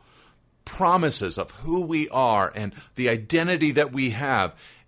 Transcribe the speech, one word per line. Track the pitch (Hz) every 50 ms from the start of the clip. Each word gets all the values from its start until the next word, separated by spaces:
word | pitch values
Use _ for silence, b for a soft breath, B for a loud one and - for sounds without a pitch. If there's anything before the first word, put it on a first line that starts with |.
| b b b b b b b b b _ _ _ _
promises | - - - 185 170 180 185 165 147 127 - 104 90 - 98
of | 87 -
who | - - - 160 165 185
we | 180 156 165 156 151 -
are | - 131 131 120 110 101 95 - -
and | 107 107 101 - B B B B
the | - 127 120
identity | 117 113 107 - 160 165 165 175 180 156 156 151
that | 131 143 147 151 123
we | 135 131 127
have, | 107 110 143 139 131 107 95 87 - B B B B B B